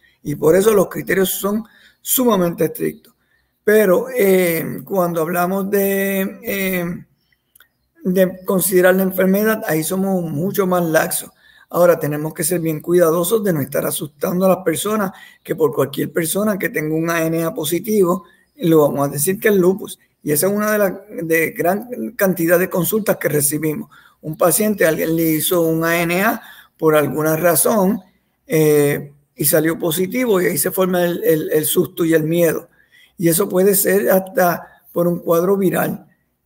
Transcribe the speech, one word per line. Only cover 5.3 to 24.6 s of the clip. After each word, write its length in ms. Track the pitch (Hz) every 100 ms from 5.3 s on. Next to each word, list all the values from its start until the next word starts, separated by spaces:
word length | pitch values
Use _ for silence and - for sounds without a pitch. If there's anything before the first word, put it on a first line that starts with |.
| 180 175 196 196
de, 680 | 202 196 196 196 196 196 -
eh, 600 | 226 196 190 185 170 - - _ _ _ _ _ _ _ _ _
de 400 | 226 185 185 185
considerar 520 | - 190 170 185 180 185
la 80 |
enfermedad, 580 | 190 185 185 196 220 220 220
ahí 160 | 160
somos 400 | 156 190 196 185
mucho 420 | 165 143 190 147 185
más 180 | 180
laxos. 460 | 165 156 175 - - _ _ _ -
Ahora, 300 | 170 175 160
tenemos 340 | 147 151 156
que 100 | 160
ser 160 | 165 175
bien 220 | 160 151
cuidadosos 640 | 170 175 165 170 170 226
de 100 | 202
no 80 | 160
estar 240 | 135 160 160
asustando 600 | - 160 - 170 180 190
a 40 |
las 80 | 180
personas, 540 | 185 151 202 220 190 - - _
que 120 | - 160
por 180 | 151
cualquier 380 | 151 135 151 147
persona 460 | - 160 185 214 190
que 120 | 175
tenga 260 | 156 151 160
un 140 | 165
A 120 | 170
N 200 | 160 165
A 100 | 165
positivo, 720 | 160 151 170 226 214 175 190 - _ _ -
lo 260 | 180 160
vamos 260 | 143 139 143
a 40 |
decir 280 | 143 185 196
que 100 | 220
es 60 | 202
lupus. 440 | 180 190 - - _ _
Y 80 | 147
esa 160 | 147 185
es 60 |
una 180 | 208 214
de 60 | 214
las 160 | 196 185 - -
de 280 | 165 165 151
gran 600 | - 165 202 240 240 220 -
cantidad 440 | 196 180 165 175
de 100 | 180
consultas 480 | 190 165 220 202 -
que 120 | 170
recibimos. 600 | 147 143 151 156 147 147 - - _
Un 160 | 160 156
paciente, 480 | 180 160